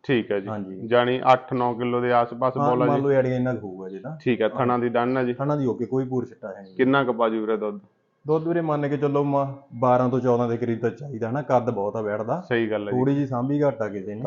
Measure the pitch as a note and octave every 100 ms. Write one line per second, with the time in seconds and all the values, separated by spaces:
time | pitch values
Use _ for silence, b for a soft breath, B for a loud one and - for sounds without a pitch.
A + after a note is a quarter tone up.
0 | - A#2+ G2 G2+ G2 G#2+ F#2+ F#2+ A2 A#2+
1 | B2 B2+ B2+ B2+ - B2+ B2 A#2 B2 B2
2 | B2 A#2+ A#2 A#2+ B2+ C3+ C#3+ B2 B2+ C#3+
3 | C#3 C3+ B2+ B2+ B2+ A2+ G2+ F#2 F#2+ F#2+
4 | B2 D#3 E3+ A2+ G#2+ A2+ B2 A#2+ A#2+ A#2+
5 | B2 C3 B2 B2 C#3 D3 B2+ G#2 A#2 C3
6 | B2+ B2+ A#2 - G#2+ G2 F#2+ F#2+ C3 C#3
7 | B2 A2+ A2+ A2 G#2+ G#2+ G#2+ G#2 - _
8 | _ _ C#3+ D#3+ E3 E3+ D#3+ D3 C#3+ C#3+
9 | C#3+ C#3+ C#3+ C#3 C3+ C3 - A#2 B2 B2
10 | B2+ B2+ B2 A#2+ A#2+ A#2 A#2+ A2 A#2+ -
11 | C#3+ A#2 A2+ C#3 C#3+ B2 A#2 G#2 G2+ A2
12 | G#2+ G#2+ A2 D#3+ - A#2+ A2+ G#2+ G#2 B2+
13 | C3+ C#3+ C3 B2 C3 D3 C#3+ A2+ G#2+ G2+
14 | G2 G#2